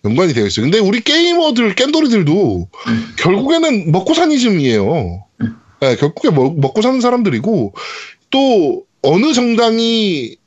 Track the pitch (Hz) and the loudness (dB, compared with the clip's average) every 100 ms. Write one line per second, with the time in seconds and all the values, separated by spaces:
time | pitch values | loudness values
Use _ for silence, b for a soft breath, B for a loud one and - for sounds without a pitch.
0 | 104 127 185 117 101 98 123 214 196 233 | 0 0 0 0 -2 -2 0 2 2 0
1 | 262 311 339 339 311 240 226 185 269 320 | 0 0 2 2 0 0 -2 0 0 0
2 | 302 226 151 180 160 92 90 - 117 113 | 2 2 2 2 0 -2 -8 -10 -4 -4
3 | 113 - 170 202 269 330 330 226 160 170 | -4 -2 0 0 0 0 2 0 0 -2
4 | 190 320 330 294 240 185 131 110 101 160 | 0 0 2 2 2 2 2 0 0 -2
5 | 92 87 - _ 113 - _ _ 135 120 | -4 -8 -16 _ -8 -8 _ _ -2 2
6 | 147 - 285 151 131 165 135 - 233 262 | 0 0 0 2 0 0 -2 0 0 0
7 | 240 247 208 117 165 208 101 B B B | 0 0 0 -2 -2 -2 -4 B B B
8 | B B _ 269 269 220 147 185 - _ | B B _ 0 2 4 2 -2 -8 _
9 | 135 170 294 247 240 226 233 226 226 226 | 2 2 2 0 0 2 2 0 0 0
10 | 208 156 117 - | 0 -2 -6 -14